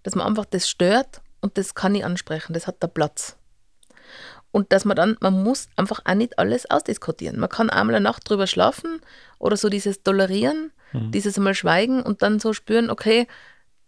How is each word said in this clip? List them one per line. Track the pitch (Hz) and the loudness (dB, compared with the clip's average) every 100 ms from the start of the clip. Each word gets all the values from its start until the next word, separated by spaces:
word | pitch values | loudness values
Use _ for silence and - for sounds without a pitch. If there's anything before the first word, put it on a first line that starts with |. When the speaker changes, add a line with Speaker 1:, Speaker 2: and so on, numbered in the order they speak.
Speaker 1:
dass | 190 190 | -6 -2
man | 196 | 0
einfach | 214 202 | -2 -2
das | 185 - | -4 -4
stört | - 180 233 269 - - - | 0 2 2 0 -10 -20 -8
und | 202 - | -6 -4
das | 190 | -6
kann | - 190 202 | -2 0 0
ich | |
ansprechen, | 175 180 - 156 - | -2 -6 -6 -8 -6
das | 165 - | -6 -6
hat | - | -6
da | 175 | -6
Platz. | 160 151 - - - _ _ _ _ _ - - - - - _ | -2 -2 -2 -14 -16 _ _ _ _ _ -20 -20 -20 -20 -20 _
Und | 208 196 | -2 4
dass | 196 | 4
man | 208 190 | 4 2
dann, | 196 220 | 2 2
man | 190 190 | 2 2
muss | 208 269 - - | 0 -2 -4 -4
einfach | 196 214 - | -2 -2 0
auch | 196 | 0
nicht | 240 - | 0 0
alles | 202 247 - | 0 -2 0
ausdiskutieren. | 311 - - - - 160 - | -2 0 -4 -6 -6 -8 -4
Man | 185 | -4
kann | - 220 | 0 0
einmal | - 214 220 | 2 2 2
eine | |
Nacht | 208 - - | 2 -2 -2
drüber | 202 190 | -2 0
schlafen | - 104 - 330 320 - - - _ | 2 2 0 -8 -10 -12 -20 -20 _
oder | 196 208 | -2 0
so | 214 | 0
dieses | 202 202 196 | 0 -2 -2
Tolerieren, | 196 196 190 196 247 311 311 - - | 2 2 2 2 0 -2 -6 -12 -10
Speaker 2:
Mhm. | 127 110 | -6 -2
Speaker 1:
dieses | 196 202 202 | -2 -2 0
einmal | 196 196 | 0 0
Schweigen | 165 170 240 262 | 2 2 2 0
und | - 202 | 0 0
dann | 208 214 | 2 2
so | 220 | 0
spüren, | 214 - 220 226 | -4 0 0 0
okay, | 220 214 226 247 - - - _ _ | -2 2 2 2 -8 -20 -20 _ _